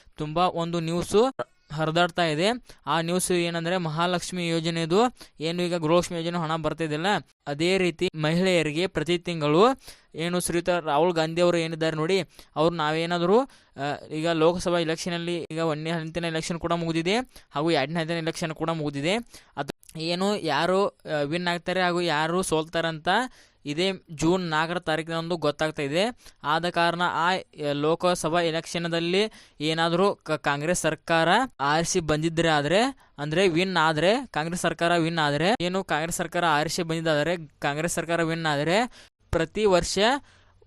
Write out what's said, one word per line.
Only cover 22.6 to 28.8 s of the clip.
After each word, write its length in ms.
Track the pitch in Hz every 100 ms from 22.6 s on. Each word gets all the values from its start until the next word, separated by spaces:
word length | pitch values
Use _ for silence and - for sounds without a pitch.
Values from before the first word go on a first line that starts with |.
| 160 165 165 160 165 202 254 - - _ 143
ಇದೇ 260 | 147 185 190 -
ಜೂನ್ 300 | 151 160 185
ನಾಲ್ಕರ 380 | 180 156 160 175
ತಾರೀಕಿನಂದು 580 | 170 156 165 165 165 175
ಗೊತ್ತಾಗ್ತಾ 440 | 147 147 156 151
ಇದೆ. 240 | 139 156 214 240 - -
ಆದ 260 | 139 156 175
ಕಾರಣ 320 | 170 170 170 175
ಆ, 280 | 131 165
ಆ, 40 | 185 - - 147
ಲೋಕಸಭಾ 680 | 143 151 165 180 175 165 170
ಎಲೆಕ್ಷನ್‌ದಲ್ಲಿ 920 | 170 160 160 175